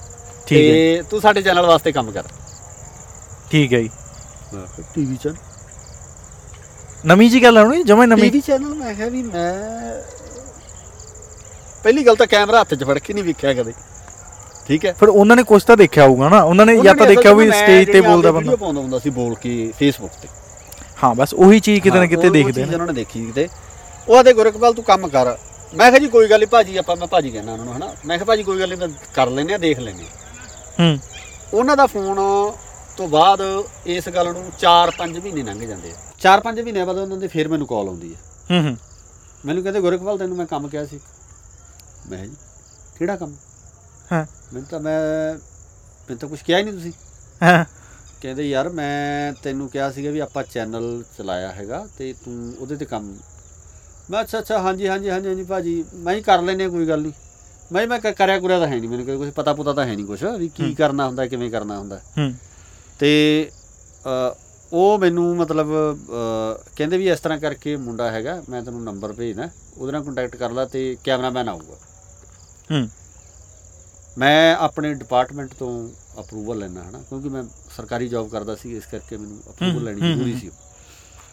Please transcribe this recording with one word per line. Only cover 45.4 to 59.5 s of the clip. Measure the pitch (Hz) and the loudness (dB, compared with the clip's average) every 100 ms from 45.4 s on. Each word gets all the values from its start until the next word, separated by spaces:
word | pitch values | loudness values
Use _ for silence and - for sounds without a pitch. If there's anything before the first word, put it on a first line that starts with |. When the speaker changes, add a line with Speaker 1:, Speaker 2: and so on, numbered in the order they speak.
| - - - _ _ _ - | -18 -20 -20 _ _ _ -18
Speaker 2:
ਮੈਨੂੰ | 120 | -16
ਤਾਂ | 147 | -14
ਕੁਛ | 151 | -12
ਕਿਹਾ | - 180 | -4 -2
ਹੀ | |
ਨਹੀਂ | 214 | -2
ਤੁਸੀਂ। | 190 170 - - - - _ | -10 -16 -18 -20 -20 -20 _
Speaker 1:
ਹਾਂ। | 175 170 160 - - - - - | 2 4 0 -10 -20 -20 -20 -18
Speaker 2:
ਕਹਿੰਦੇ, | 135 131 147 | -14 -8 -4
"ਯਾਰ | 135 160 | -4 -4
ਮੈਂ | 170 143 143 143 143 147 139 | -6 -6 -6 -6 -6 -8 -10
ਤੈਨੂੰ | 143 135 135 | -10 -10 -10
ਕਿਹਾ | 139 139 | -6 -8
ਸੀਗਾ | 131 147 | -8 -8
ਵੀ | 151 | -8
ਆਪਾਂ | 139 139 | -8 -10
ਚੈਨਲ | 127 123 113 113 117 120 113 - | -10 -10 -10 -10 -10 -10 -16 -16
ਚਲਾਇਆ | 98 90 92 | -10 -8 -10
ਹੈਗਾ | 92 101 147 214 - | -12 -14 -14 -16 -16
ਤੇ | 131 123 123 | -16 -16 -18
ਤੂੰ | 120 120 123 | -16 -16 -16
ਉਹਦੇ | 131 147 | -14 -14
ਤੇ | 143 | -12
ਕੰਮ।" | 113 104 101 - - - - - - _ - - | -12 -14 -20 -20 -20 -20 -20 -20 -20 _ -20 -10
ਮੈਂ, | 202 | -10
"ਅੱਛਾ, | 214 226 | -8 -10
ਅੱਛਾ, | 214 214 | -6 -4
ਹਾਂਜੀ, | 185 185 196 | -4 -6 -6
ਹਾਂਜੀ, | 196 196 | -6 -6
ਹਾਂਜੀ, | 185 196 | -8 -8
ਹਾਂਜੀ | 185 | -10
ਭਾਜੀ, | 180 190 170 170 160 | -8 -8 -6 -8 -10
ਮੈਂ | 180 170 208 | -12 -8 -6
ਹੀ | |
ਕਰ | 214 180 | 0 0
ਲੈਂਦੇ | 175 190 | 0 -4
ਹਾਂ, | 190 | -6
ਕੋਈ | 175 160 | -4 -4
ਗੱਲ | 151 | -4
ਨਹੀਂ।" | 156 147 - _ - _ - | -6 -12 -20 _ -20 _ -8
ਮੈਂ, | 175 233 | -6 -4
"ਮੈਂ | 240 | -4
ਕ-, | 220 | -6
ਕਰਿਆ | 196 190 190 | -2 0 0
ਕੁਰਿਆ | 180 180 | -2 -2
ਤਾਂ | 156 | -2
ਹੈ | 123 | -4
ਨਹੀਂ, | 113 | -8
ਮੈਨੂੰ | 120 123 | -10 -8
ਕਦੇ | 135 | -8
ਕੁਛ | 143 | -8
ਪਤਾ | 143 147 | -6 -4